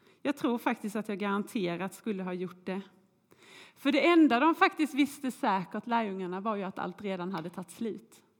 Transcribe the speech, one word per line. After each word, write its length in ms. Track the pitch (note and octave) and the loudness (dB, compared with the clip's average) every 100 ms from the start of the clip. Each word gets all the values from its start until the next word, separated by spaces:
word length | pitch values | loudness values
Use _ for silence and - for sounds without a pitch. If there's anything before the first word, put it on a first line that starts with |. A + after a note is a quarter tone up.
| _ _ | _ _
Jag 160 | C4+ C#4+ | -4 -2
tror 200 | C#4+ A#3 | 0 0
faktiskt 380 | - A#3 G#3+ G#3+ | 0 -2 -4 -6
att 140 | G3+ | -4
jag 80 | G3+ | -4
garanterat 760 | G#3 G3+ G3+ A#3 F3+ E3+ F#3+ | -2 -2 -2 -2 -2 -2 -6
skulle 300 | - - G3 | -8 -6 -6
ha 100 | F#3 | -4
gjort 320 | F3+ F3+ - - | -6 -8 -10 -8
det. 160 | F#3 F#3+ _ _ _ _ _ - - - - | -8 -10 _ _ _ _ _ -20 -20 -20 -4
För 160 | C#4 | 0
det 160 | D4+ E4+ | 4 6
enda 320 | F4 D4+ A#3 | 8 8 6
de 160 | D4+ D#4+ | 4 6
faktiskt 380 | F#4+ - D4+ | 4 4 0
visste 380 | C4 C#4 - C4 | 2 0 0 -8
säkert, 560 | - A#3 F#3+ E3+ G#3+ A#3+ | -2 0 0 -2 -8 -2
lärjungarna, 520 | A#3 A3 F#3+ F#3 F#3 | -2 0 -4 -6 -4
var 160 | G#3 G#3 | -4 -4
ju 80 | |
att 160 | F#3+ G3 | -4 -6
allt 220 | F#3+ F3+ | -8 -8
redan 300 | G3+ F#3 F3 | -6 -6 -4
hade 180 | F#3 E3 | -6 -6
tagit 220 | F#3 F3+ | -10 -14
slut. 500 | - A3+ G3 - - _ _ | -8 -8 -8 -14 -20 _ _